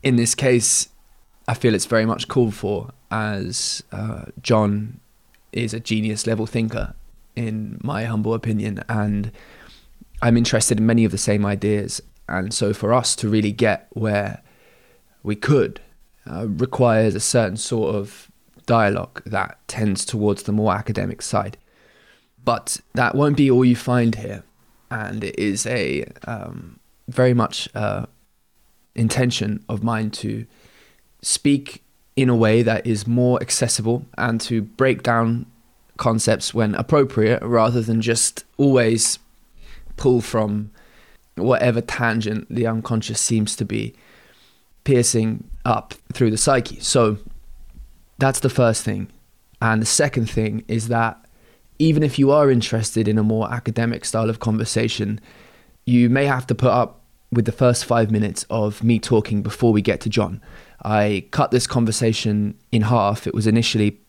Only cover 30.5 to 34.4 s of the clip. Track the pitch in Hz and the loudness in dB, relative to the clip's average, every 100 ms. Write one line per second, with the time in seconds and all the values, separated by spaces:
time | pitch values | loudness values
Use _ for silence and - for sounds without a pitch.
30.5 | _ _ _ _ _ _ _ - - 143 | _ _ _ _ _ _ _ -6 -2 0
31.5 | 143 143 - _ _ _ - 127 117 110 | 0 -2 -20 _ _ _ 0 2 4 4
32.5 | 113 113 110 120 107 104 120 123 123 - | 4 2 0 -2 -4 0 2 2 2 0
33.5 | - 120 - 113 123 147 - 120 113 | -2 -2 -2 -2 -2 -4 -6 -2 -2